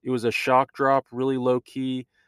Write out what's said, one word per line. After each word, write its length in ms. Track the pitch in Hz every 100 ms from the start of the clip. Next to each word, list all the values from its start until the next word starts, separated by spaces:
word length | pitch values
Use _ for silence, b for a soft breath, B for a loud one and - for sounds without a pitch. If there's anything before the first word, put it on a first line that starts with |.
It 80 | -
was 140 | 127
a 60 | 117
shock 420 | - - 127 135
drop, 320 | - 135 135 -
really 240 | 120 131 131
low 240 | 127 127
key, 460 | - 135 131 131 120 _